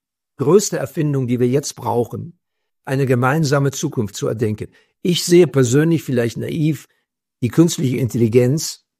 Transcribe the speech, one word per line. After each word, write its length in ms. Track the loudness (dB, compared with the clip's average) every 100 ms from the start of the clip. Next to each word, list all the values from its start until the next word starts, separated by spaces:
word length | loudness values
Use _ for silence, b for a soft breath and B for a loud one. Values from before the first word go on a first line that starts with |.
| _ _ _ -4
größte 420 | 2 2 2 -6
Erfindung, 480 | -6 -4 -4 -2 -2
die 140 | 0
wir 80 | 0
jetzt 260 | 0 -4
brauchen, 640 | -8 -4 -2 -4 -6 -14 -18 _ _ _ _
eine 220 | -6 -2 0
gemeinsame 640 | 0 2 0 2 2 0
Zukunft 440 | -2 -6 -4 -6 -4
zu 100 | -6
erdenken. 420 | -2 -2 -4 -10 b b b
Ich 220 | -2 -2
sehe 220 | 4 4 6
persönlich, 560 | 4 2 2 2 0
vielleicht 360 | -2 -2 -2 -4
naiv, 480 | -6 -2 -2 -4 -10 _ _ _ _ _
die 60 | 0
künstliche 500 | 2 2 2 -2 -2
Intelligenz 880 | -2 0 2 4 4 0 -4 -12 _